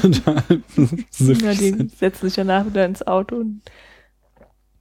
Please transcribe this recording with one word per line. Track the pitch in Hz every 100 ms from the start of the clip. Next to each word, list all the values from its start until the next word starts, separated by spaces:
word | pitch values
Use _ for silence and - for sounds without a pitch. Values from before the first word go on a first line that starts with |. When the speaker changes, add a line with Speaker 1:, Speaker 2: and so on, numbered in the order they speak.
Speaker 1:
<laughs> | 190 147 - 151 - 170 - - 131 170 -
siffig | - 131 175
Speaker 2:
Ja, | 220
die | 196 196
Speaker 1:
sind. | 208 220 -
Speaker 2:
setzen | 185 190 185
sich | 190
danach | 190 190 208
wieder | 202 185
ins | 190 -
Auto | 185 190 240
und | 226 208 - - - _ _ _ _ _ _ _ _ _